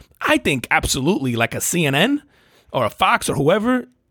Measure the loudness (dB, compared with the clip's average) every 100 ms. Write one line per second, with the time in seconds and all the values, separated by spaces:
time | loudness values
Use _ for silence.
0 | -20 -8 0 0 0 -2 0 0 0 -2
1 | 0 0 0 0 -2 -2 -4 -2 0 2
2 | 2 0 -6 _ _ _ _ -2 -2 0
3 | 0 0 0 0 2 2 2 -2 -4 _
4 | _